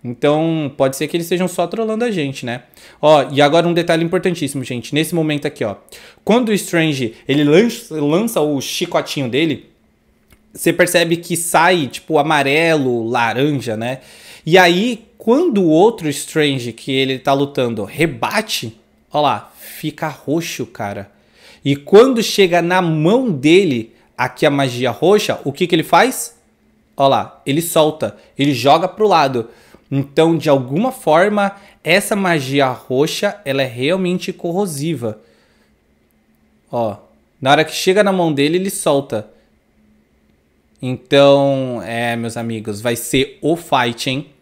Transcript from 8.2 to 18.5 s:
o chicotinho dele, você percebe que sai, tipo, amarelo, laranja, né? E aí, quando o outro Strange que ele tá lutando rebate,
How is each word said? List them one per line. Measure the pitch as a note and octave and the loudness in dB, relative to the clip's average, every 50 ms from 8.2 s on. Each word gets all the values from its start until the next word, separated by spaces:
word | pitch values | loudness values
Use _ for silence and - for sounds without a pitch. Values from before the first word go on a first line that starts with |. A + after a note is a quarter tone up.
| A3 A3+ - F3+ | 0 -2 -2 -2
o | D3+ D3+ D3 C3+ | 0 0 -2 -4
chicotinho | B2 - - - F3+ E3+ E3+ D#3+ D3 - - D3+ C#3 A#2+ | -6 -6 -6 -6 -6 -2 -2 -4 -4 -2 -6 -6 -6 -2
dele, | A2 C3+ E3 E3 C3 G2+ - _ _ _ _ _ _ _ _ _ _ _ _ _ _ _ _ _ _ | -2 0 0 0 -2 -6 -8 _ _ _ _ _ _ _ _ _ _ _ _ _ _ _ _ _ _
você | - - E3+ E3 | -2 -2 -2 2
percebe | F3 F3+ F3 F3 F3 E3+ E3+ E3+ | 2 0 2 2 0 0 0 -2
que | E3 E3+ - F3 | -4 -4 -6 -6
sai, | E3 - - - D#3+ D#3+ F3 F#3+ F3 D3 | -6 -6 0 2 2 4 4 2 2 -2
tipo, | A#2+ - - _ - D#3+ | -4 -8 -14 _ -2 0
amarelo, | D3+ C#3+ D#3 D#3+ D3 C#3 C#3+ C#3+ D#3 E3 E3 D#3+ D3+ C3+ B2+ B2 A#2+ A2+ | 0 2 2 0 0 0 0 0 2 2 2 2 0 0 0 -2 -2 -4
laranja, | A2+ B2 B2 A#2 A2+ G#2+ A#2+ C#3 D3+ D3 C3+ A2+ A#2+ A2 | -4 -2 -2 -2 -2 0 0 -2 -2 -2 -4 -4 -6 -6
né? | G#2+ A2+ A#2+ C3 C3+ - - - - - - - - _ | -6 -6 -8 -8 -10 -14 -20 -20 -20 -20 -20 -20 -12 _
E | D#3 D#3+ | 2 4
aí, | F#3 F3+ F3 F3 F3+ G#3 B3+ A#3+ - - _ _ | 4 6 6 4 2 0 -2 -4 -6 -12 _ _
quando | _ - A3 A#3 C#4 F4+ F4 A3+ G3+ | _ 0 2 2 2 2 2 2 2
o | F#3 E3 | 2 4
outro | D#3 D#3+ F#3+ A3 A3+ - E3+ D3+ | 4 6 4 4 2 0 -6 -6
Strange | C#3 - - - - D#3+ D3+ C#3+ C#3 C3 A#2 A#2+ A2+ | -6 -6 -10 -6 -2 0 0 0 0 -4 -6 -8 -12
que | - - - | -10 -8 -4
ele | C3+ C3+ C3+ C3 C3+ | -2 -2 0 -2 -4
tá | B2+ C3 C#3 | -4 0 0
lutando | C#3 C#3 C#3+ C#3 C#3+ - B2+ A#2+ A#2 G#2+ G2+ | 0 0 0 -2 -2 -4 -2 -2 -4 -6 -8
rebate, | G2+ - C3 D#3+ E3 C3+ A2+ A#2+ A2 - G#3+ G#3+ - | -10 -2 -2 -2 -2 -2 -4 -6 -4 -4 -4 -4 -4